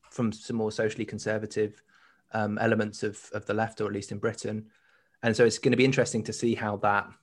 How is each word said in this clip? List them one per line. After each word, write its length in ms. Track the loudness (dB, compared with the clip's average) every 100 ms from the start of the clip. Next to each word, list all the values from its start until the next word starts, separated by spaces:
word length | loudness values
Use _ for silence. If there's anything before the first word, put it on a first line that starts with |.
| _
from 220 | -2 -2
some 240 | -2 -6 -2
more 160 | -2
socially 320 | 0 -2 -2
conservative, 760 | -6 -4 -2 -2 -2 -2 -2 -4 _ _ _ _ _
um, 240 | -2 -2 0
elements 440 | 2 2 0 -2
of, 280 | -6 -6 -10
of 140 | -10 -2
the 80 |
left, 260 | -2 -2 -2
or 60 | -4
at 60 |
least 200 | -4 -6
in 60 | -4
Britain. 480 | -4 -4 -6 -6 -10 _ _ _ _ _
And 140 | 0 4
so 80 | 4
it's 120 | 4
gonna 180 | 2 6
be 80 |
interesting 400 | 6 4 2 0
to 80 | -4
see 220 | -2 0
how 220 | 0 -2 0
that 300 | 2 2 -2 -16